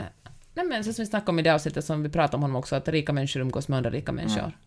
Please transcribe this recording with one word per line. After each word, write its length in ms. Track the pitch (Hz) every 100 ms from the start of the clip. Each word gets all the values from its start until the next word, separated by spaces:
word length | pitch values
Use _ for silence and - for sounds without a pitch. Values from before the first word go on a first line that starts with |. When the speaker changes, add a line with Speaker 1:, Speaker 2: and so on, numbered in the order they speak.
| 90 - - - -
Speaker 1:
nej, 120 | 330 359
men 180 | 226
så 100 | 214
som 100 | 226
vi 60 | 214
snackade 220 | 208 208
om 80 | 165
i 20 |
det 120 | 165
avsnittet 320 | 156 151 151 151
som 180 | 151
vi 60 | 151
pratade 260 | 165 147 139
om 60 |
honom 140 | 143 131
också, 200 | - 139
att 120 | 160
rika 260 | 156 151
människor 280 | 143 139 135
umgås 260 | 127 - 143
med 100 | 131
andra 120 | 120
rika 220 | 139 139
människor. 280 | 123 110 107
Speaker 2:
Mm, 120 | - -